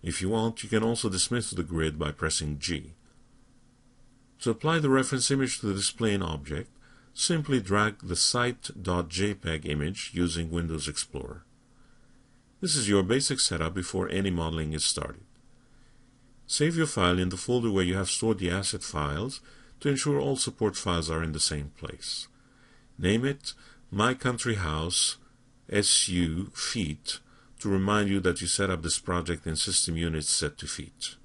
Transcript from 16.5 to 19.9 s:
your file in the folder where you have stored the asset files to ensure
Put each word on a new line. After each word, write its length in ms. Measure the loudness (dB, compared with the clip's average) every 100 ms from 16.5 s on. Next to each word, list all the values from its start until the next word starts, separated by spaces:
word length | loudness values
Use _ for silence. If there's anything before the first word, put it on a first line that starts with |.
| 0 2 2
your 100 | 0
file 320 | 4 4 4
in 100 | 2
the 80 | -2
folder 340 | 0 2 4
where 140 | 2
you 120 | 2 2
have 140 | 0
stored 280 | 0 0 2
the 120 | 0
asset 320 | 0 -2 -4
files 580 | -4 -2 -2 -2 -4 -8 -16 -20 -20 -4
to 80 |
ensure 320 | 0